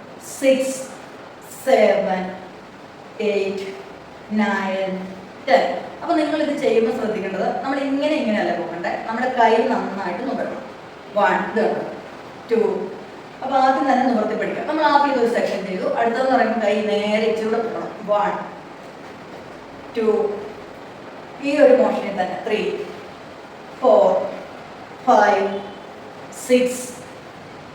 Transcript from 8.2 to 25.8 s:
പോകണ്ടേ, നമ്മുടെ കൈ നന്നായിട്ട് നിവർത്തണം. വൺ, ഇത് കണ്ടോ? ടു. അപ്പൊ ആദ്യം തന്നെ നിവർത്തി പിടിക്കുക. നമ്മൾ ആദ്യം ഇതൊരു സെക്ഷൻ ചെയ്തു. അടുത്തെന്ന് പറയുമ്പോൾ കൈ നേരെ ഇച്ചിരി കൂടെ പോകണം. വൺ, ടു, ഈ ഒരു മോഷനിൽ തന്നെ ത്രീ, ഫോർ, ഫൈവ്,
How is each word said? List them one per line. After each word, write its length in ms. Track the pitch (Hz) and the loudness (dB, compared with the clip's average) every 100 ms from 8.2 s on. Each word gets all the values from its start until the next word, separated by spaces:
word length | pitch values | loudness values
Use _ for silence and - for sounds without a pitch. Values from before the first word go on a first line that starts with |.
| 233 202 175 170 | 0 0 0 -2
പോകണ്ടേ, 460 | 165 170 202 254 - | -4 -6 -4 -4 -4
നമ്മുടെ 280 | 240 254 240 | -4 0 4
കൈ 160 | 226 226 | 6 6
നന്നായിട്ട് 640 | - 202 190 196 185 175 | 4 0 -2 -4 -4 -4
നിവർത്തണം. 400 | - - - - - - - - - | -4 -4 -4 -6 -10 -14 -18 -18 -6
വൺ, 180 | - 180 | 2 4
ഇത് 360 | 185 - 220 - | 2 0 0 2
കണ്ടോ? 220 | - - - - - - - - | 0 -4 -10 -12 -16 -16 -16 0
ടു. 400 | 220 196 185 - - - - - - | 2 2 0 -4 -8 -12 -16 -16 -10
അപ്പൊ 140 | 277 277 | 0 4
ആദ്യം 360 | 262 262 285 | 6 6 4
തന്നെ 140 | 247 254 | 4 4
നിവർത്തി 280 | 220 214 | 2 2
പിടിക്കുക. 300 | 208 175 - | 0 -2 -2
നമ്മൾ 200 | 285 311 | -2 2
ആദ്യം 320 | 302 285 285 254 | 4 6 4 4
ഇതൊരു 180 | 233 | 2
സെക്ഷൻ 320 | 240 - - 185 | 2 0 -2 -4
ചെയ്തു. 280 | 185 - | -4 -2
അടുത്തെന്ന് 360 | - 233 240 262 | 0 2 2 4
പറയുമ്പോൾ 300 | 254 220 220 | 4 4 2
കൈ 140 | 208 214 | 2 2
നേരെ 460 | 208 208 208 214 226 | 2 0 2 2 2
ഇച്ചിരി 220 | 220 220 | 2 0
കൂടെ 140 | 233 | 0
പോകണം. 440 | 220 - 180 - 190 | 0 -4 -6 -6 0
വൺ, 260 | 208 208 190 190 - - - - - - - - - - - - - - 233 | 2 2 -2 -6 -12 -16 -16 -16 -16 -16 -16 -16 -16 -16 -16 -16 -16 -8 0
ടു, 380 | 214 208 202 208 - - - - - - - - - - | 2 4 2 -2 -8 -12 -16 -16 -16 -16 -16 -16 -16 -6
ഈ 140 | 277 294 | 0 6
ഒരു 260 | 262 247 | 8 8
മോഷനിൽ 280 | 214 - 196 | 6 0 -2
തന്നെ 320 | - - - 220 | -2 -4 -4 -2
ത്രീ, 320 | 214 180 - - - - - - - - - - - | 0 0 -4 -6 -12 -16 -16 -18 -18 -18 -18 -18 2
ഫോർ, 460 | 254 208 - - - - - - - - - - | 6 8 6 4 0 -6 -12 -14 -16 -16 -16 -2
ഫൈവ്, 560 | - 240 208 196 196 196 - - | 4 6 6 4 2 -2 -8 -12